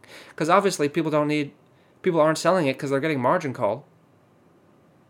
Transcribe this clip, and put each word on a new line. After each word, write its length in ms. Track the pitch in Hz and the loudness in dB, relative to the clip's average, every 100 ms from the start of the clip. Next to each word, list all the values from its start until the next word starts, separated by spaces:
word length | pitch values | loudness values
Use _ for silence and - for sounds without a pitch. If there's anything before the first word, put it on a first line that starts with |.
| - - - - | -20 -20 -20 -6
'Cause 120 | 160 | 2
obviously 400 | 190 196 170 147 | 4 4 0 -2
people 220 | 170 156 | 0 0
don't 180 | 151 147 | 0 0
need, 240 | 151 143 - _ _ _ _ | -2 -4 -10 _ _ _ _
people 180 | 190 170 | -2 2
aren't 180 | 156 156 | 2 2
selling 280 | 165 185 139 | 2 2 0
it 120 | 127 | -2
'cause 120 | 139 | -2
they're 100 | 139 | -2
getting 200 | 160 143 | -2 0
margin 320 | 127 180 156 | 0 0 -2
called. 320 | 120 107 120 - _ _ _ _ _ _ _ _ _ _ _ | -4 -4 -4 -10 _ _ _ _ _ _ _ _ _ _ _